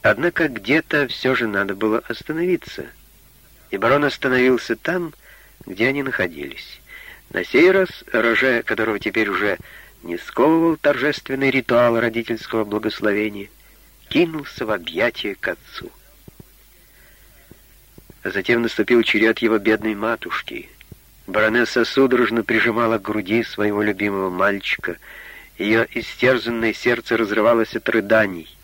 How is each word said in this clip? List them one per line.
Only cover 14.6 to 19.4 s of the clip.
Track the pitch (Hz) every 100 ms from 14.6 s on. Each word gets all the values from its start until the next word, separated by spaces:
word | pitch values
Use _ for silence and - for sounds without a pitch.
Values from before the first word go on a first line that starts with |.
в | 110
объятия | 104 82 82 120 - 107
к | 95 -
отцу. | 87 - - - - - - - _ - - _ _ - - - - - - - - _ - _ - - -
Затем | - 98 90 120
наступил | 117 - 104 120
черед | 110 107 110 113